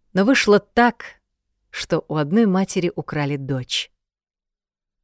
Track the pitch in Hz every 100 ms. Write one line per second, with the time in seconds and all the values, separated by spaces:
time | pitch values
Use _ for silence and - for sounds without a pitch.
0 | _ 180 202 269 - 202 - - 240 233
1 | - - _ _ _ _ _ - - 165
2 | - 156 143 196 220 185 190 190 175 -
3 | - 151 143 143 135 135 123 - - _
4 | _ _ _ _ _ _ _ _ _ _